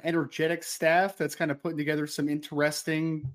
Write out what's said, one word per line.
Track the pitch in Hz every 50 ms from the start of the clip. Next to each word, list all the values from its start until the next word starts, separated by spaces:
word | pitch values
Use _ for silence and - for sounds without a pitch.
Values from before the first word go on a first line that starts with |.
| -
energetic | 165 165 165 151 139 - - 156 160 175 170 -
staff | - - - 165 160 165 175 190 196 196 -
that's | 160 147 -
kinda | - 170 151 143
putting | 143 - 170 156 147
together | 147 151 151 151 147 147
some | - - 143 147
interesting | 147 151 151 - 151 147 147 151 151 - - 165 160 156 160 165 160 156 147 131